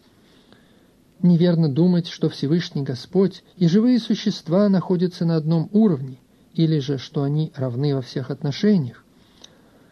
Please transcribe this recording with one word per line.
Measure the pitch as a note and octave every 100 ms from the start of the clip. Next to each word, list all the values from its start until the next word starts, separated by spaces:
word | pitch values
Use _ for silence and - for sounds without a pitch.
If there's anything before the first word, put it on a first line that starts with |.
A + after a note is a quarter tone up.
| _ _ _ _ _ - _ _ _ _ _ -
Неверно | F3+ E3+ F3 E3 D#3+
думать, | C3 F3 F3 E3
что | - D#3+
Всевышний | - C#3 E3+ - D3+
Господь | C#3 B2+ - F3+ F#3+ - - -
и | E3+
живые | F#3+ A#3+ B3
существа | A3+ G3 A3 - - F3 G#3
находятся | F#3+ - F3+ F3+ -
на | E3+ E3
одном | D3+ E3 D#3
уровне, | G#3 A3 C#3+ C3+ C3 _ _ _
или | - D#3+ D#3
же, | C3+ C3+
что | - D3+
они | C#3 D3+ D#3
равны | - B2+ A#2+ D3
во | C3+
всех | B2+ - B2+
отношениях. | C#3 D3 - G#3 G3+ B2+ - _ _ _ _ - _ _ _ _